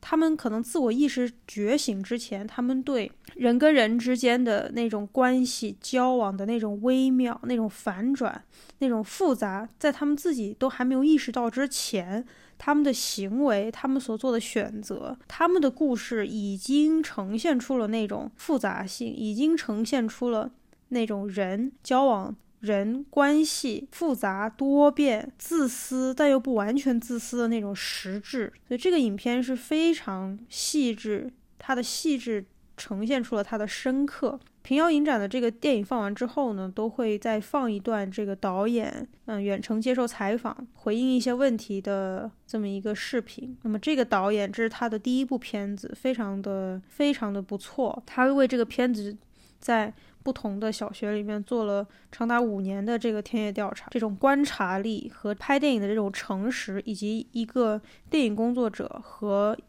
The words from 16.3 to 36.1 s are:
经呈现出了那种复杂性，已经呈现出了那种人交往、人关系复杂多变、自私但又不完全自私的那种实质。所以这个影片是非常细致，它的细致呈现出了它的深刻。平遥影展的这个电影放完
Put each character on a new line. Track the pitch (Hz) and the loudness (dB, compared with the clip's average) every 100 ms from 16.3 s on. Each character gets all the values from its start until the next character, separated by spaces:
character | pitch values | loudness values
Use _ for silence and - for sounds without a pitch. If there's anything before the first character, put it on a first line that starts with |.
| 214 202 196 | -4 -4 -6
经 | - 285 302 320 | 0 4 4 4
呈 | 302 - 190 214 | 0 -4 -4 -2
现 | 339 254 | 2 0
出 | 233 262 | 0 0
了 | 214 | 0
那 | 226 214 | 0 -2
种 | 208 - - | -4 -8 -8
复 | - 277 | -2 0
杂 | 196 185 | 0 -2
性， | 190 - 226 | -6 -8 -8
已 | - 214 208 | -6 -4 0
经 | 302 330 | 2 2
呈 | - 214 226 | 0 -2 0
现 | 269 226 | 0 0
出 | - 240 | -2 -2
了 | 226 254 - _ _ - | -2 -4 -10 _ _ -6
那 | 247 220 | -2 -2
种 | 202 202 | -4 -4
人 | 190 185 202 262 - | -4 -2 -2 -4 -6
交 | - 254 269 | 0 4 4
往、 | 208 190 214 _ _ | 4 -2 -10 _ _
人 | 214 202 208 254 285 | -2 0 0 -2 -2
关 | - 277 302 302 | 2 4 6 4
系 | - 262 214 277 | 0 -4 -4 -6
复 | - 339 247 | -4 -2 0
杂 | 202 190 214 | 0 -2 -4
多 | - 277 285 294 | 0 4 8 8
变、 | 285 285 220 - - | 6 2 2 -4 -12
自 | - 330 262 | -2 2 2
私 | - - 254 262 262 | 0 -6 -2 -2 4
但 | 294 | 6
又 | 269 | 4
不 | 262 226 | 4 0
完 | 202 269 | 2 0
全 | 269 233 | 2 0
自 | 233 240 | 0 -6
私 | - 240 | -4 -2
的 | 233 | 0
那 | 226 | 0
种 | 202 196 | -2 -6
实 | - - 190 202 | -6 -6 -6 -8
质。 | - 262 208 - - | -6 -6 -6 -8 -8
所 | |
以 | 240 | -2
这 | 370 | 2
个 | 349 | 4
影 | 233 196 | 4 0
片 | 247 247 | 0 0
是 | 254 254 | 0 -2
非 | - 311 330 | -2 2 2
常 | 311 - 190 190 202 240 | 2 -2 -6 -6 -8 -10
细 | - - 302 254 226 | -6 -2 0 0 0
致， | 214 202 254 - _ - | -4 -4 -6 -12 _ -12
它 | - 254 | -4 -2
的 | |
细 | 240 - 320 269 | -2 -2 0 -2
致 | 233 214 190 _ _ - | -2 -6 -6 _ _ -16
呈 | - 196 220 | -8 -4 0
现 | 269 | 0
出 | 240 220 | 0 -2
了 | |
它 | 202 220 | -2 -4
的 | 208 | -4
深 | - 262 262 | -4 -2 0
刻。 | 285 - 254 262 - _ | 0 -2 -4 -4 -14 _
平 | - 269 | 0 2
遥 | 339 | 4
影 | 302 294 | 4 2
展 | 240 | 0
的 | 202 | 0
这 | 254 | 0
个 | 233 | -2
电 | 233 294 240 | 0 0 0
影 | 202 | 0
放 | 247 | -2
完 | 202 | -2